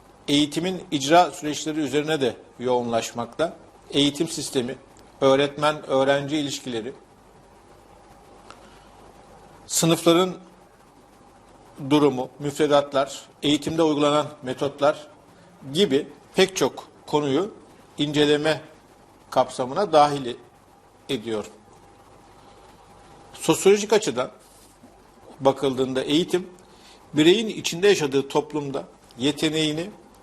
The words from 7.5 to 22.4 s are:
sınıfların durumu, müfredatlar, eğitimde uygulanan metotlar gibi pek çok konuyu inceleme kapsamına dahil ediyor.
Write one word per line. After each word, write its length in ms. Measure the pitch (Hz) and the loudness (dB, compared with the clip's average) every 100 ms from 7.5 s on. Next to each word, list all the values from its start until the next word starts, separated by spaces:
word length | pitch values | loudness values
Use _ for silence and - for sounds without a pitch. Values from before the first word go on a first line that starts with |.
| - - - - - - - - - - - - - - - - - - - - - - | -20 -20 -20 -20 -20 -20 -20 -20 -20 -20 -20 -20 -20 -20 -20 -20 -20 -20 -20 -20 -20 -6
sınıfların 680 | - 165 165 170 165 185 - - - - - - - - - - - - - - - 139 | 0 2 4 4 4 2 -4 -18 -20 -20 -20 -20 -20 -20 -20 -20 -20 -20 -20 -20 -14 0
durumu, 380 | 147 143 127 131 - | 2 4 0 -6 -8
müfredatlar, 840 | 147 143 151 143 143 135 143 - - - | -8 -2 2 2 2 0 -2 -6 -20 -6
eğitimde 400 | 147 147 151 160 | -2 0 -2 0
uygulanan 440 | 160 147 147 151 143 - | 2 2 2 2 -2 -8
metotlar 640 | 127 127 143 - 147 - - - - - - - 135 | -10 -6 -6 0 0 0 -8 -20 -20 -20 -20 -20 -6
gibi 360 | 147 202 135 - - - | 0 2 2 -2 -12 -4
pek 220 | - 185 - | 2 2 2
çok 320 | 135 - - - - | -2 -2 -14 -20 -4
konuyu 440 | 151 147 135 208 - - - - - | -2 0 0 -2 -8 -20 -20 -16 -6
inceleme 640 | 147 147 147 147 156 147 - - - - - - - | -2 2 2 2 0 -2 -6 -20 -20 -20 -20 -20 -2
kapsamına 600 | 135 127 - 127 151 208 | 0 0 -2 -4 -2 2
dahil 420 | 156 147 143 123 117 - _ _ _ _ - - | 4 4 2 -6 -10 -16 _ _ _ _ -20 -6
ediyor. 360 | 131 113 107 101 - - - - - - - - - | -6 -4 -6 -6 -16 -20 -20 -20 -20 -20 -20 -20 -20